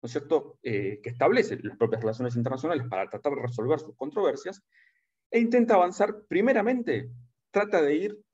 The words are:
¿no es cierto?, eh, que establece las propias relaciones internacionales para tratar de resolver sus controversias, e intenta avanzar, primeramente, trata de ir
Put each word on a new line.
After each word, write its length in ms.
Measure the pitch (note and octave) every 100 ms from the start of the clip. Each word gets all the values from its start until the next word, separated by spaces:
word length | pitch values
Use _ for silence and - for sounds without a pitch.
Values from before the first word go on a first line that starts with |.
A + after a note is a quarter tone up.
¿no 40 | B2+
es 60 |
cierto?, 480 | B2 C#3+ D#3+ C#3+ -
eh, 380 | C3 G#2 G2 G#2
que 80 | -
establece 480 | A#2 C#3+ A#3+ - G2+
las 140 | G#2 -
propias 240 | A2 A2+
relaciones 340 | A2 A2 B2 A#2+
internacionales 500 | A#2+ B2+ D3+ E3 B2
para 220 | F#2+ F#2+
tratar 240 | G#2 D3
de 100 | C3+
resolver 360 | B2 A#2+ A#2 D3+
sus 160 | - -
controversias, 680 | C#3 G#3+ F3+ C3+ F3 G3 _ _ _ _ _ _ _
e 80 | A#3
intenta 360 | A#3 A#3+ A#3 G#3
avanzar, 480 | F3+ F3+ G3+ G#3+ -
primeramente, 840 | E3 A3+ A#3+ G#3 B3+ A3+ A#2 - - - _ _
trata 300 | G3 G#3 G3+
de 140 | D3 D3+
ir 240 | G3+ G#3 _